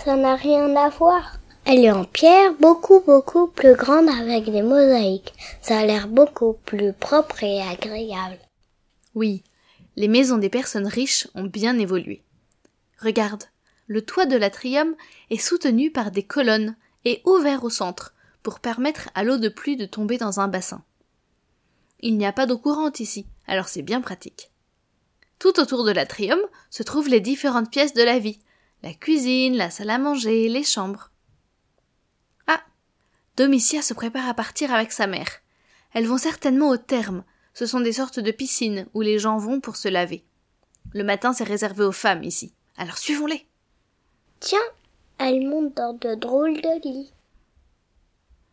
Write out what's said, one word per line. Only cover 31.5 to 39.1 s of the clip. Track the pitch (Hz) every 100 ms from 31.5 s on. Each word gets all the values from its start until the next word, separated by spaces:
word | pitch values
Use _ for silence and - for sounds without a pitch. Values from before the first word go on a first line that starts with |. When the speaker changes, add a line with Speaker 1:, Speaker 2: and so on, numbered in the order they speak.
| _ _ _ _ _ _ _ _ _ -
Speaker 2:
Ah, | 320 - _ _ _ _ _ _ -
Domitia | 269 269 233 302
se | 285
prépare | 220 233 247 254
à |
partir | 233 220 - 294
avec | 233 226
sa | - 202
mère. | 185 - - _ _ _ _ _
Elles | 233 226
vont | 254
certainement | 320 311 285 262 294
au | 247
therme. | - 254 196 180 - _ _
Ce | - 240
sont | 247
des | 233
sortes | 233 262 254
de | 208
piscines | 220 262 - 226 202 185 214
où |
les | 214